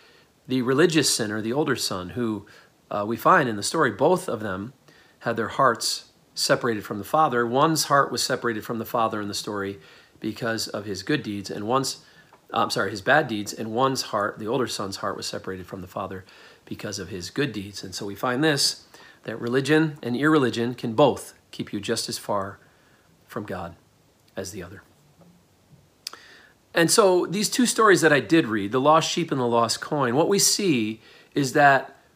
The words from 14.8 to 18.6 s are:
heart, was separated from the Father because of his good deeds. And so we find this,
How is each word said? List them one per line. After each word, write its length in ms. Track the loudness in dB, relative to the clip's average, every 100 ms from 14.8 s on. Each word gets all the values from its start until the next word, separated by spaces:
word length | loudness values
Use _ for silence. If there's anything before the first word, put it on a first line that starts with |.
| -8 -6
heart, 200 | -6 -6
was 100 | -8
separated 400 | -8 -8 -10 -10
from 140 | -12
the 60 | -10
Father 400 | -8 -8 -10 -16 -20 -20 -20 -14
because 320 | -12 -10 -10
of 100 | -10
his 220 | -10 -8
good 220 | -4 -4
deeds. 300 | -4 -10 -12
And 120 | -12
so 100 | -10
we 100 | -10
find 300 | -4 -2 0
this, 400 | 2 2